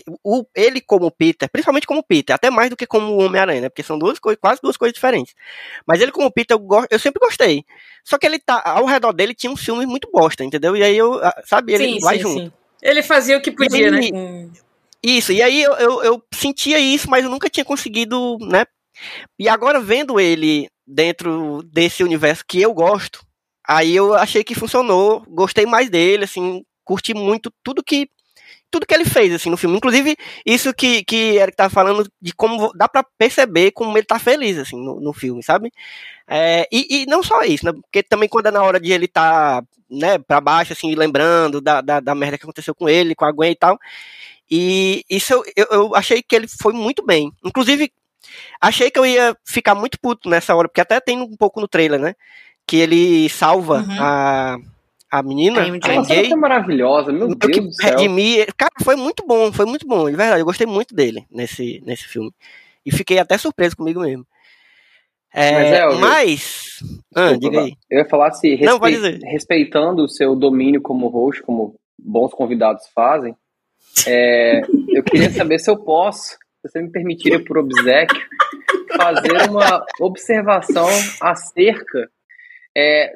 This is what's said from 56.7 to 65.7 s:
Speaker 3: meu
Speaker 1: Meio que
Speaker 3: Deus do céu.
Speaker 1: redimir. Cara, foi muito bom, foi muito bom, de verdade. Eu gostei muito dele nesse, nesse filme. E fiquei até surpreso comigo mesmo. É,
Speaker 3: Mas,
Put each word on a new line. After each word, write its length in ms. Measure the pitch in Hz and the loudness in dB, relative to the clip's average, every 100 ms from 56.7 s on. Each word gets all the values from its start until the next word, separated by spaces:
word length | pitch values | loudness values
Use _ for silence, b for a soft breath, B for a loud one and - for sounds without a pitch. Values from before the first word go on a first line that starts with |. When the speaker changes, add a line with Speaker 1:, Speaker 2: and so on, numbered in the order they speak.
| 135 123 147 143 | 0 2 2 0
Speaker 3:
meu 160 | 156 190 | -2 -4
Speaker 1:
Meio 120 | - | 0
que 80 | 139 | 0
Speaker 3:
Deus 180 | 190 185 | 0 -2
do 60 | |
céu. 160 | - 208 | -2 0
Speaker 1:
redimir. 640 | 127 196 185 214 226 208 | 2 2 2 2 2 0
Cara, 160 | - 294 - | -2 -2 0
foi 120 | 262 | 0
muito 300 | 277 269 453 | 0 -2 -6
bom, 260 | 349 226 220 | -2 0 0
foi 140 | 202 | 0
muito 200 | 208 294 294 | -2 -4 -2
bom, 220 | 202 151 | -2 0
de 60 | |
verdade. 240 | 151 226 180 | 0 2 2
Eu 40 | |
gostei 220 | 160 190 233 | 0 -2 -2
muito 260 | 196 240 | -2 -2
dele 300 | 190 123 110 - | -2 -2 -2 -12
nesse, 500 | 117 120 - 120 - | -10 -10 -8 -10 -10
nesse 180 | 127 120 | -12 -12
filme. 260 | - 117 107 - b b b b | -12 -12 -12 -14 b b b b
E 60 | - | -6
fiquei 280 | 170 190 185 | -4 0 0
até 180 | 170 196 | 2 -2
surpreso 380 | 320 - 175 | -2 -2 -2
comigo 260 | - 160 175 | -2 -6 -4
mesmo. 240 | 156 131 127 b b b b b b b b _ _ | -6 -8 -14 b b b b b b b b _ _
É, 180 | - 147 | 0 2
Speaker 3:
Mas, 180 | 147 147 | 4 4